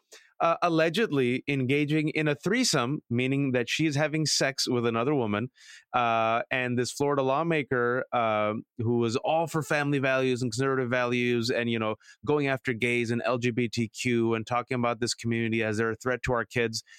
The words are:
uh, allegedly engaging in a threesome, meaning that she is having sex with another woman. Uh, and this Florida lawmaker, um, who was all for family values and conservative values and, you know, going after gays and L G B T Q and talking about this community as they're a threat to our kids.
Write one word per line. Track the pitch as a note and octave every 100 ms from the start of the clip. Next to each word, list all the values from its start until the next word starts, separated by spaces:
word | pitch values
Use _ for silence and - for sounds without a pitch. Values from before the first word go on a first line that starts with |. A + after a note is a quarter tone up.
| _ - - -
uh, | E3+ -
allegedly | F3 D#3+ E3 E3+ G#3 C#3 B2 B2+ -
engaging | C#3 B2+ C#3+ D3 D#3 D3+
in | - D3+
a | C#3+
threesome, | F3+ A#3+ A#3+ C#3+ A#2+ D3+ -
meaning | A#2+ C3 C#3 C#3
that | B2 A#2
she | - D#3
is | C#3+
having | D3+ D#3 D3+
sex | - C#3 C3+ -
with | B2 A#2
another | A2+ B2 D3
woman. | A2 G2+ B2 - - - -
Uh, | B2 A#2 A2+ A2+ A#2 -
and | C3 B2 B2
this | A#2+
Florida | - C#3+ C#3+
lawmaker, | C3 C#3 E3+ D#3 B2+ B2+ A#2+ B2+ -
um, | B2 A2+ G#2+ G#2+ A2+ - -
who | A2+ A#2+
was | A#2 A#2+
all | C3+ D#3+ E3
for | D#3+
family | - D3+ C#3+ C#3+
values | C3+ C3 C3 A#2+
and | B2
conservative | A2 C3+ C3 A#2+
values | B2 A#2+ B2 B2 A#2+ A2+
and, | A#2 A#2
you | A#2
know, | A2 A2 - - B2
going | D3 C#3
after | C3+ -
gays | A2+ A#2+ A#2+ A2+
and | A#2+
L | A2+ B2+
G | A#2+
B | A#2 A#2+
T | A#2 A2
Q | - B2+ A#2 A2+
and | A2+ G#2+
talking | B2 A#2+ B2+
about | A#2+ A#2
this | A#2
community | - A#2 A#2 A2+ A2+
as | A2 G#2+
they're | A2+
a | A2
threat | B2+ B2
to | -
our | A#2+
kids. | A2 B2 A#2 A2+ -